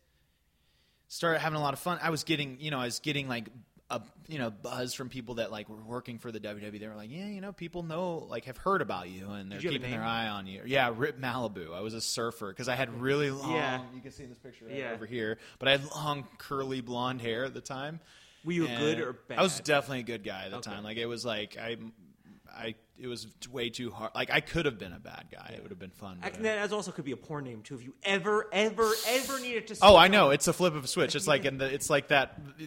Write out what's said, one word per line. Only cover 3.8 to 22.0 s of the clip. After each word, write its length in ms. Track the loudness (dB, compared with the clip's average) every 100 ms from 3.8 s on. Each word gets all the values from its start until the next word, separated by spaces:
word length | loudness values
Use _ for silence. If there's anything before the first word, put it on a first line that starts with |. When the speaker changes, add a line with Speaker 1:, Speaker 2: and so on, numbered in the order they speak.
| _
Speaker 1:
a, 100 | -8 -8 -20 -10
you 100 | -4
know, 120 | -4
buzz 440 | -4 -8 -6 -4
from 140 | -6 -8
people 260 | -10 -6 -4
that, 140 | -4
like, 180 | -6 -10
were 80 | -14
working 420 | -10 -8 -8 -10
for 120 | -10
the 80 | -8
W 240 | -8 -8
W 120 | -8 -10
E. 20 |
They 80 | -10
were 60 |
like, 160 | -10 -12
"Yeah, 160 | -10 -8
you 140 | -8
know, 120 | -10
people 300 | -10 -8 -6
know, 360 | -4 -4 -2 -4 -6
like, 140 | -8
have 120 | -8 -2
heard 260 | 2 4
about 260 | 2 -2 -6
you, 200 | -10 -10
and 200 | -10 -8
they're 80 | -4
Speaker 2:
Did 60 |
you 60 | -2
have 40 |
a 40 | -2
Speaker 1:
keeping 120 | -2
their 100 | -2
Speaker 2:
name? 80 | -2
Speaker 1:
eye 200 | 0 -2
on 180 | -4 -8
you." 160 | -10
Yeah, 280 | 0 4 4 2
Rip 220 | -2 -2
Malibu. 560 | -4 -2 -2 -4 -8
I 60 | -6
was 140 | -6
a 60 | -4
surfer 520 | -4 -2 -4 -4 -10
'cause 160 | -6 -2
I 80 | -2
had 240 | -2 -2
really 300 | 0 2 2
long, 220 | -2 -2
Speaker 2:
Yeah. 300 | 0 0 -2 -8
Speaker 1:
you 60 | -14
can 120 | -16
see 100 | -16
in 60 | -18
this 80 | -18
picture 280 | -20 -18 -10
right 100 | -8
Speaker 2:
Yeah. 160 | -6
Speaker 1:
over 140 | -8 -6
here, 320 | -4 -2 -4 -8 0
but 100 | 4
I 40 |
had 120 | 4
long, 420 | 2 -4 -2 -4 -6 -16
curly 420 | -8 -4 -4 -4
blonde 400 | -4 -2 -2 -2
hair 240 | -2 -2
at 80 | -4
the 60 | -8
time. 400 | -10 -8 -8 -10 -16 -20 -20 -10
Speaker 2:
Were 80 | -2
you 120 | 0
a 40 | 2
good 300 | 2 2 0
Speaker 1:
And 40 |
Speaker 2:
or 160 | -4 -8 -4 2
Speaker 1:
I 60 |
was 140 | 2 2
Speaker 2:
bad? 80 |
Speaker 1:
definitely 360 | 2 2 2 -6
a 40 |
good 200 | -6 -6
guy 200 | -6 -8
at 60 | -8
the 60 | -10
Speaker 2:
Okay. 120 | -10
Speaker 1:
time. 140 | -10
Like, 120 | -8 -6
it 100 | -4
was 180 | -4 -4
like, 320 | -4 -6 -8
I, 180 | -8 -8 -10 -18